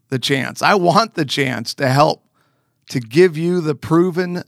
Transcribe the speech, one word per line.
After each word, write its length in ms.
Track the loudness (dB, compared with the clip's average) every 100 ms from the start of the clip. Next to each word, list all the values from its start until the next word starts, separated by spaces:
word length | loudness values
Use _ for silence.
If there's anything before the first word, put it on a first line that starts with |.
| -8
the 100 | -4
chance. 440 | -2 -2 -4 -2
I 120 | 0
want 400 | 2 2 2 0
the 120 | -4 -4
chance 480 | -2 -4 -4 -8
to 140 | -4 0
help, 360 | 4 4 0 _ _ _ _ _ _ -10
to 120 | -8
give 360 | -2 2 2 2
you 240 | -2 -2
the 140 | -2
proven 680 | -6 0 2 2 -2 -6 -8